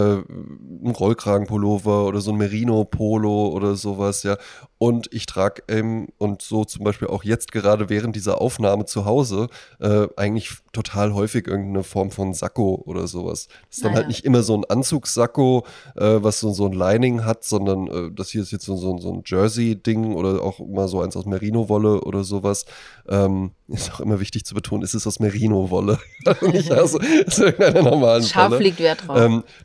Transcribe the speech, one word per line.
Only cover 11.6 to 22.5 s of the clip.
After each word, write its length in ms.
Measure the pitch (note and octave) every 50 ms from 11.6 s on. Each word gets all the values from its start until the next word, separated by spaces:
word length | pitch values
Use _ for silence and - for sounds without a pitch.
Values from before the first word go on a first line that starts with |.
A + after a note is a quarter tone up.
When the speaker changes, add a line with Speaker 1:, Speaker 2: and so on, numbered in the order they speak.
| G2 G2 G2 G2 F#2
Speaker 1:
Form 260 | - - G2+ G2 G2
von 220 | - - G2 F#2+ F2+
Sakko 480 | - - - - - G#2 F#2+ F#2 - -
oder 200 | - E2+ F2+ F2+
sowas. 420 | F2 F2 F2 F2+ E2 E2 - - - - - _ _
Das 80 | - -
ist 60 | -
dann 80 | G#2+
Speaker 2:
Ah, 40 | A2
Speaker 1:
halt 80 | A2+ -
Speaker 2:
ja. 40 | -
Speaker 1:
nicht 160 | A2+ - -
immer 180 | C#3 B2 A#2+
so 140 | G#2+ A2 A2
ein 80 | G#2 -
Anzugssakko, 1000 | - G2+ B2+ C#3 - D#3+ C#3 - - - A#2 A#2+ A#2+ - D3 C3+ B2+ B2+ B2 - - - - - - -
äh, 200 | - G2+ G#2+ A2 G#2+
was 180 | G2+ G#2+ G2+ -
so, 120 | A2 G#2+
so 140 | G2 F2+ G2+
ein 60 | F#2+
Lining 520 | F#2+ F2+ F2+ F#2 G#2 A#2 B2+ B2+ A#2+ A2+ A2
hat, 200 | A2+ A2+ - -
sondern, 420 | - G#2+ G2+ G2 G2 G2 F#2+ F#2+ -
äh, 220 | - F2+ F2 E2 -
das 160 | - F#2 -
hier 100 | - A2
ist 80 | G2 -
jetzt 120 | G#2 F#2+ -
so, 120 | G2 F#2+
so, 200 | F2+ F2+ F#2+ F2+ F2+
so 140 | F2 F2+
ein 100 | F2+ F#2 F#2
Jersey-Ding 880 | - F2+ F#2 G2+ A2 G#2+ A#2+ A#2 A2+ A2 G2 - A#2 A2+ A2 A2+ A2 G#2
oder 280 | E2 F2+ F#2+ G2 -
auch 160 | - G2 F#2+ - -
mal 220 | - G2 F#2+ G2 F#2
so 140 | F#2 F#2
eins 140 | E2+ F#2+ -
aus 100 | - G2
Merino-Wolle 760 | G#2 G2 F#2 G#2 G#2 A2 A#2 A2+ G2+ G#2+ G#2 G#2+ G#2+ G#2 F#2+
oder 220 | - - F#2+ G2 G2
sowas. 400 | F#2 G2+ G2 F#2+ G2+